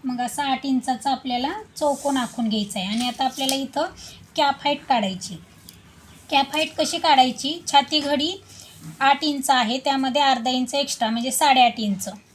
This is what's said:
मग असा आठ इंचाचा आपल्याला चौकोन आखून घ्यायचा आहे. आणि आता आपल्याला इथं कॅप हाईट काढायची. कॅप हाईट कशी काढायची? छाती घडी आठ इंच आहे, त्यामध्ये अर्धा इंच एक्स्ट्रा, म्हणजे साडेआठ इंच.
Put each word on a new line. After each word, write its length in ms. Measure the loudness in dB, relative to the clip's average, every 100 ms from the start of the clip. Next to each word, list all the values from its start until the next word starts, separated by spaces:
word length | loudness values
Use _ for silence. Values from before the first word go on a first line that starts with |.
मग 180 | -6 -4
असा 220 | -6 -4
आठ 220 | -2 -2 0
इंचाचा 460 | 0 0 -2 0
आपल्याला 420 | -2 -2 -2 -2 -4 -10 -2
चौकोन 400 | 0 0 0 -2
आखून 320 | -2 -2 -2
घ्यायचा 300 | 0 -2 -4
आहे. 80 | -4
आणि 200 | -2 -2
आता 180 | -2 -4
आपल्याला 300 | 0 -2 -2
इथं 300 | -4 -4 -4 -6 -20 -20 -10 0
कॅप 280 | 0 2
हाईट 220 | -2 -4 0
काढायची. 500 | 0 0 -6 -12 -14 -18 -20 -20 -20 -20 -20 -20 -20 -2
कॅप 260 | 0 0 0
हाईट 200 | -2 -2
कशी 220 | -4 0
काढायची? 680 | 4 6 4 2 -6 -6 2
छाती 280 | 2 4 -2
घडी 320 | 0 0 0 -4 -14 -20 -20 -18 -16 0
आठ 240 | 2 2
इंच 260 | 0 -2 2
आहे, 280 | 2 2 -2
त्यामध्ये 440 | -2 0 0 2
अर्धा 280 | 2 2 0
इंच 240 | -2 -2
एक्स्ट्रा, 360 | -2 -4 -2 -2
म्हणजे 220 | -2 -2
साडेआठ 480 | 2 4 6 4 4
इंच. 300 | -4 -2 -6 -12 _